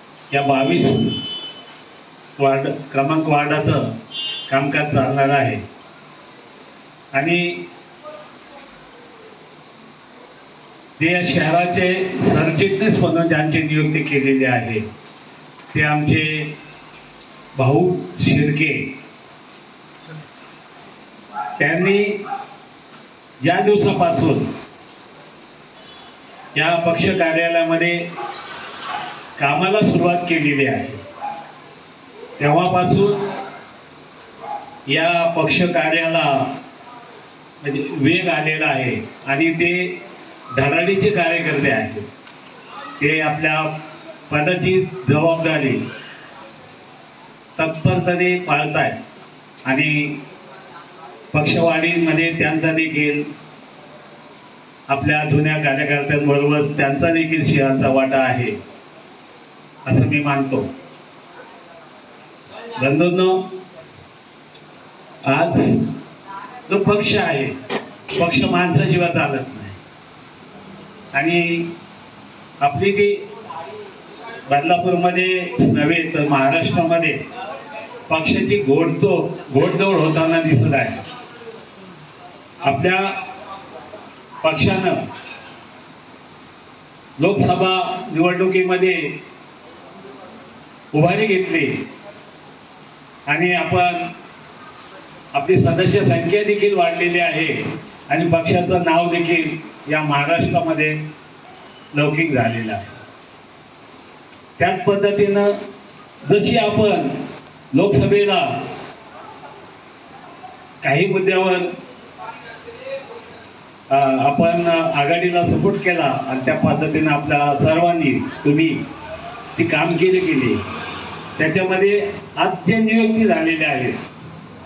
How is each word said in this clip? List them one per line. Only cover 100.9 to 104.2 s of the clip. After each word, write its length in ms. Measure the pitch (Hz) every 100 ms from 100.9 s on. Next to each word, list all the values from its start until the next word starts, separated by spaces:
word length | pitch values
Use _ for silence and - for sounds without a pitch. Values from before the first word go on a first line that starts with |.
| 151 151 - - - - - - - -
लौकिक 380 | 147 147 151 160
झालेलं 400 | 127 113 117 110
आहे. 140 | 110 98 - - - - - - - - - - - - -